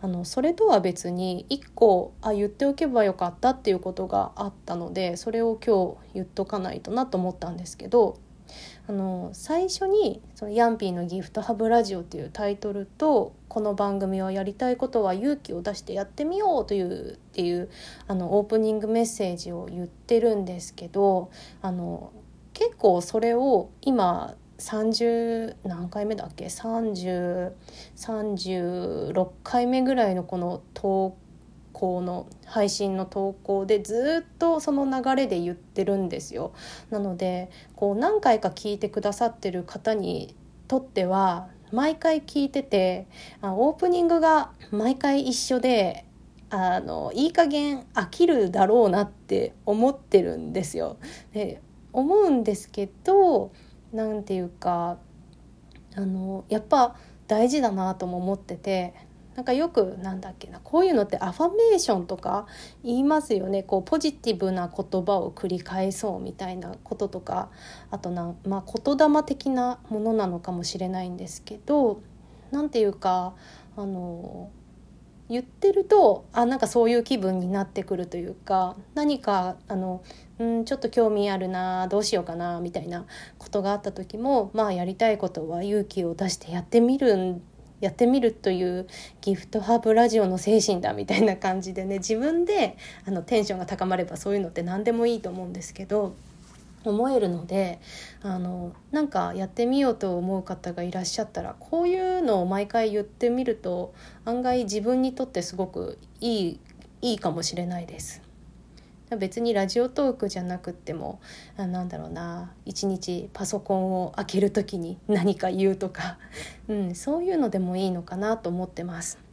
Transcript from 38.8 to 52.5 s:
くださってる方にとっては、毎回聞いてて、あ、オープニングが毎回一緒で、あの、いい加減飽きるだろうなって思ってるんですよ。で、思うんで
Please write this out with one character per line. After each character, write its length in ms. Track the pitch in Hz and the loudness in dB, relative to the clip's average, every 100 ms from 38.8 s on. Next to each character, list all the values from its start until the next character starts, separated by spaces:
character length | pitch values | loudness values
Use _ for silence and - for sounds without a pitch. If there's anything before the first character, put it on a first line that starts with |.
| 214 | -4
く 100 | - | -2
だ 140 | 202 | -2
さ 140 | 202 233 | 0 -2
っ 100 | 226 | 0
て 120 | 196 | -6
る 140 | 180 | -6
方 300 | 175 196 220 | -8 -6 -2
に 420 | 220 180 170 - - - - - | 0 -2 -6 -8 -18 -20 -20 -2
と 120 | 262 | -2
っ 60 | 262 | 0
て 200 | - 180 | -2 2
は、 420 | 190 190 175 185 - - | 4 4 2 -6 -18 -6
毎 240 | 220 294 320 | 0 0 2
回 260 | 330 311 | 2 2
聞 260 | - 294 277 | 0 -2 0
い 20 | |
て 120 | 277 | -2
て、 460 | 277 202 185 180 190 - - - | 0 2 2 0 -8 -18 -20 -10
あ、 140 | 196 | -6
オ 180 | 190 269 | 2 2
ー 40 | 311 | 2
プ 100 | 359 | 0
ニ 140 | 349 | 2
ン 80 | 339 | 4
グ 100 | 330 | 4
が 320 | 320 311 - - - | 6 4 2 -10 -6
毎 260 | 208 220 262 | -2 0 2
回 280 | 285 277 269 | 2 2 0
一 80 | 247 | -2
緒 260 | - 254 | 0 0
で、 440 | 254 240 185 - - - - - - | 4 4 2 -2 -14 -20 -20 -20 -8
あ 280 | 202 185 180 | -2 0 0
の、 320 | - - - | -2 -6 -4
い 140 | - 302 | 0 2
い 40 | |
加 140 | 349 330 | 4 4
減 400 | 294 294 269 - | 4 0 -4 -4
飽 160 | - 180 | -4 -4
き 180 | - 339 | 4 4
る 240 | 285 196 | 6 4
だ 140 | 185 190 | 4 6
ろ 220 | 226 214 | 6 6
う 20 | |
な 140 | 180 | 4
っ 60 | 202 | 0
て 440 | - - 190 - - - | -4 -2 0 0 -4 -2
思 260 | 208 247 | 4 4
っ 60 | 277 | 2
て 240 | - 196 | 4 4
る 140 | 175 165 | 4 -4
ん 160 | 156 | -4
で 140 | 175 - | -4 -4
す 120 | - | -4
よ。 200 | 160 - - - - | -4 -6 -14 -16 -10
で、 300 | 214 208 - - - - | -6 -6 -8 -18 -20 -6
思 220 | - 277 403 | -2 4 6
う 140 | 392 | 6
ん 140 | 262 | 4
で 120 | 220 | 2